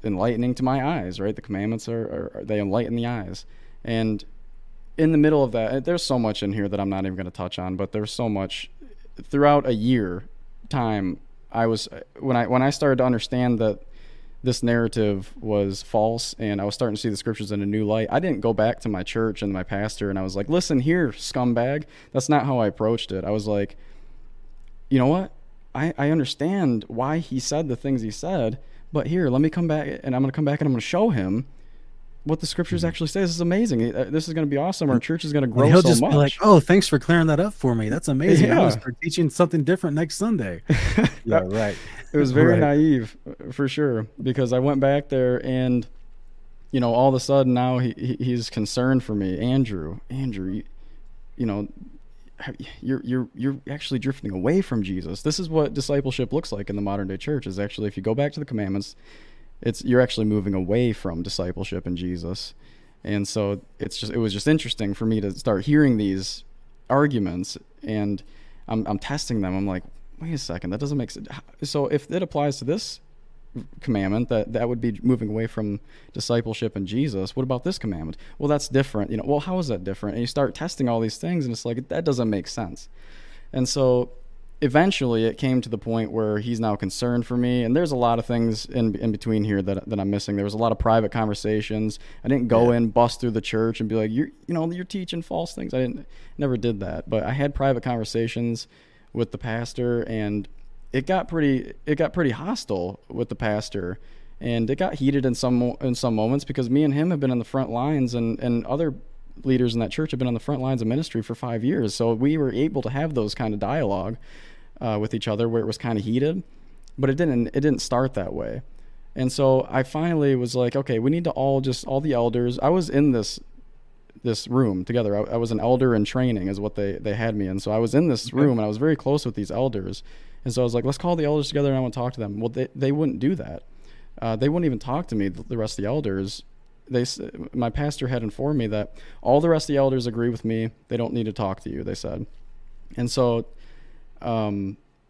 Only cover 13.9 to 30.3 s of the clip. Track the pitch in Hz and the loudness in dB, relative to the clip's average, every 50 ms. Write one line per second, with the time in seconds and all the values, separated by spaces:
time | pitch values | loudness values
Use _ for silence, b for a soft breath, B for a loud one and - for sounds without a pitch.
13.9 | b b b b b b b b b b - 127 120 - 123 120 117 117 117 110 | b b b b b b b b b b 0 0 0 2 2 2 4 4 2 2
14.9 | - 113 107 104 101 95 95 - - 254 - 107 104 101 98 98 98 - - - | 2 2 2 2 2 0 -4 -8 -12 -10 -4 0 2 2 2 0 -2 -6 -8 -2
15.9 | - 107 107 113 117 117 - - - - 113 104 104 101 101 104 - - 131 113 | 0 2 2 2 0 -2 -4 -8 -6 -4 -2 -2 -2 -2 -2 -4 -2 -2 -2 -2
16.9 | 104 104 - 113 101 - - 117 104 - 104 98 104 101 101 101 104 110 107 104 | -2 -2 -2 -2 -2 -2 -4 -6 -4 -4 -6 -4 -4 -2 -2 0 0 0 0 2
17.9 | 107 113 110 - - 147 180 - 127 101 113 117 110 110 107 117 - - - 113 | 2 0 0 0 0 0 0 0 -2 0 0 0 2 4 2 2 2 -2 -4 -4
18.9 | 98 92 92 - - 113 113 110 101 - 107 101 98 92 90 - 101 98 107 110 | -4 -4 -4 -4 -2 0 0 0 -2 -2 -4 -2 -2 -4 -4 -4 -4 -2 -2 -4
19.9 | - - 104 98 95 95 95 95 95 98 98 - 165 180 - - 151 127 127 160 | -4 -4 -4 -2 -2 -2 -4 -4 -4 -4 -2 2 0 0 2 2 0 2 4 4
20.9 | 175 180 160 117 - - - - - 127 123 120 117 120 120 131 143 151 151 b | 2 2 2 0 -2 -6 -10 -6 -2 0 2 2 2 2 2 0 0 -2 -6 b
21.9 | b b b b - 135 - - 151 143 120 143 131 120 110 98 - - 107 110 | b b b b -4 -2 2 4 2 2 4 2 2 2 2 2 0 0 0 0
22.9 | 117 - - - 95 92 - 98 107 110 104 107 104 101 101 - - b b b | 2 0 -2 -4 -6 -4 -2 -2 -2 -2 0 0 0 0 0 -2 -6 b b b
23.9 | b b b b b b b b - - - - - - - - - - - - | b b b b b b b b -16 -16 -16 -16 -16 -16 -16 -18 -18 -16 -4 2
24.9 | 135 127 123 143 165 185 190 - - - - - - - - - - 127 151 170 | 4 4 6 6 4 2 0 -4 -10 -18 -20 -20 -20 -20 -20 -10 -4 -2 -2 -2
25.9 | - - 143 147 160 160 127 - - - 143 175 196 196 165 131 117 107 - - | 0 0 2 2 4 2 2 0 -2 -2 -2 0 2 2 2 2 2 0 -2 -6
26.9 | 117 113 131 147 156 170 - - 139 127 - - 143 156 165 135 120 - - 139 | -4 -2 -2 0 0 -2 -4 -2 -4 -4 -2 -2 -2 -2 -2 -2 -4 -4 -2 -2
27.9 | 135 120 110 107 - - 147 175 196 156 117 113 131 - b b b b b b | 0 0 -2 -4 -6 -6 -6 -2 0 0 0 0 -2 -6 b b b b b b
28.9 | 156 151 - 147 170 185 165 131 123 135 156 156 - 175 170 160 151 151 151 - | -2 -2 0 0 2 2 2 4 4 4 4 4 2 0 0 0 0 0 -2 -4
29.9 | - - - 135 123 131 135 131 | -6 -6 -4 -2 0 2 2 2